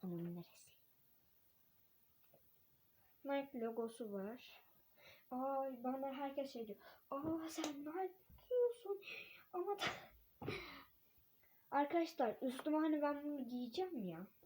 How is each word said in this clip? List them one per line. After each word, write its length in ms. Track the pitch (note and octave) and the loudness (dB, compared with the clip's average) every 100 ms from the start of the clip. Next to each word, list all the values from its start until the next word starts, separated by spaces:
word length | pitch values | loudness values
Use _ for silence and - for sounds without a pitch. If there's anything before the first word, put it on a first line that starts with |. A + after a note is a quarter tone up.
bunun 320 | F#3 E3+ E3+ | -4 -2 -2
neresi? 360 | F3 E3+ - - - _ _ _ _ _ _ _ _ _ _ _ _ _ _ _ - _ _ _ _ _ _ _ _ | -4 -8 -16 -20 -20 _ _ _ _ _ _ _ _ _ _ _ _ _ _ _ -20 _ _ _ _ _ _ _ _
Nike 360 | C#4 C#4 C#4 B3+ | 0 0 0 -2
logosu 520 | A3+ A#3 A3+ A3+ A3+ | -2 0 -2 -2 -4
var. 520 | G3+ G3 B3 - - - _ _ _ - - - | -2 -4 -6 -14 -20 -20 _ _ _ -20 -20 -8
Ay 540 | B3+ C4+ C4+ C4+ B3 | -2 0 2 0 0
bana 280 | B3+ C4 C#4 | 0 0 0
herkes 400 | C4 C#4 C#4 C4+ | -2 -2 -2 -4
şey 140 | A#3+ A3 | -4 -6
diyor. 120 | G3+ - - - | -8 -12 -18 -6
Aa 380 | C#4 D#4 D#4+ D#4+ | -2 0 0 -2
sen 360 | - D#4 C#4+ | -2 -2 -2
Nike 300 | D4 E4+ F#4 - - - - | -4 -2 -2 -4 -20 -16 0
giyiyorsun. 520 | B4 A#4+ A#4+ G4 G4 - - - - - | 6 6 4 -4 -4 -6 -12 -12 -16 -8
Ama 260 | F#4 F#4 G4+ | -2 0 0
da 60 | - - - - - - | 0 -2 -10 -20 -20 -10
<laughs> 100 | - - - - - _ _ _ _ _ _ _ - | -6 -6 -6 -14 -18 _ _ _ _ _ _ _ 0
arkadaşlar 680 | C4+ C#4+ E4+ E4 - A#3+ - | 4 6 6 2 2 2 2
üstüme 360 | C4 B3 - D#4 | 0 0 4 4
hani 240 | D#4 D4+ | 6 6
ben 220 | D4 D4 | 4 2
bunu 240 | D4 D4 A#3 | 0 -2 -2
giyeceğim 540 | B3 B3 A3+ F#4 D#4 | -4 -4 -2 -2 -2
ya. 240 | F#3 E3 G3 _ | -4 -4 -10 _